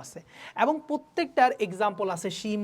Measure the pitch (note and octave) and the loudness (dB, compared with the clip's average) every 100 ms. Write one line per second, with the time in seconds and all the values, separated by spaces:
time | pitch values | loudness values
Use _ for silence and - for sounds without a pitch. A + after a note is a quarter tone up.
0 | - D#3+ - - - - B3 D#4 - D4 | -10 -18 -20 -20 -10 0 2 2 -2 -6
1 | - - E4 - B3+ C4+ G#3 F#3 G#3 F#3 | -4 -4 -2 4 4 4 -4 0 -2 0
2 | G3 F3 F#3+ F3+ G#3+ G#3 | -4 -2 -6 -6 -4 -4